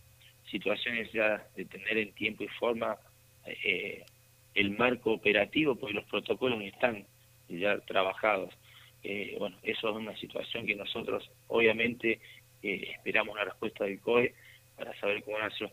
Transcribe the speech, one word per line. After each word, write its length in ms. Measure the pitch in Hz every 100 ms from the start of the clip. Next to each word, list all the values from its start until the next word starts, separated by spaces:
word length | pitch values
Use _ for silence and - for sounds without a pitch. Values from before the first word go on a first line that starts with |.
| - - - - -
situaciones 600 | 104 98 104 120 117 104
ya 360 | 113 107 101 - -
de 80 |
tener 320 | 92 95 101 110
en 160 | 101
tiempo 320 | - 107 104
y 40 | 101
forma, 480 | - 113 117 110 107 - - - - -
eh, 580 | - 95 90 101 - - - - - -
el 160 | 101 101
marco 400 | 101 123 123 113
operativo, 600 | 107 104 104 101 - 151
porque 200 | 117 110
los 100 | 101
protocolos 580 | - 104 - 101 127 113
están 440 | 98 - 120 104 - - - - -
ya 300 | 87 101 98
trabajados. 720 | - 98 95 - 110 98 90 - - - - -
Eh, 320 | 98 101 95 -
bueno, 180 | 101 90
eso 260 | 110 110 110
es 80 | 107
una 180 | 110 -
situación 480 | - - - 117 110
que 80 |
nosotros, 560 | 101 95 117 107 107 - - -
obviamente, 720 | 117 113 110 120 113 113 107 - - - -
eh, 300 | 101 95 -
esperamos 400 | - 98 104 107
una 100 | 107
respuesta 400 | 98 - 110 -
del 140 | 101 95
coe 360 | - 120 123 - - - - -
para 180 | 113 -
saber 220 | 101 107
cómo 140 | 107 107
van 120 | 107
a 0 |
ser 100 | -
los 100 | 107